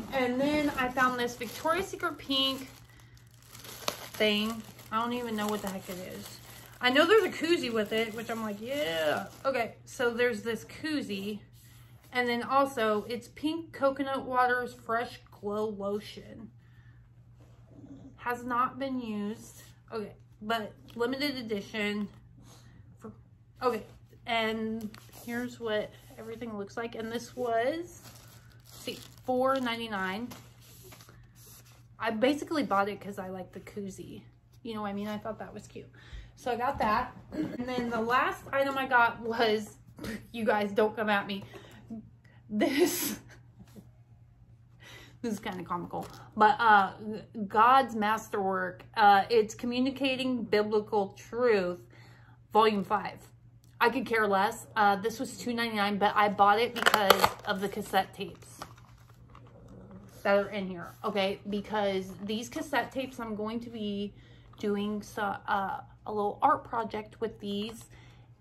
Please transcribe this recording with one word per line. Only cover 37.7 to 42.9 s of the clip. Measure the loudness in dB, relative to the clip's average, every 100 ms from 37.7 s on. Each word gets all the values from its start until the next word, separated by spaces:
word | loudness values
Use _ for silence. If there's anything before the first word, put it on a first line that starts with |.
| -2 -2
the | -2
last | 2 2 2 -2 -4
item | 0 0 0
I | 2
got | 6 4 2
was, | -4 2 2 2 -2 -14 -20 -14
<laughs> | -10 -10 -10
you | -4
guys, | 2 2 2
don't | 2 2
come | 2 0
at | 0 0
me. | -8 -10 -18 -18 -20 -14 -14 -14 -20 -20 -20 -6
This, | 2 2 6 4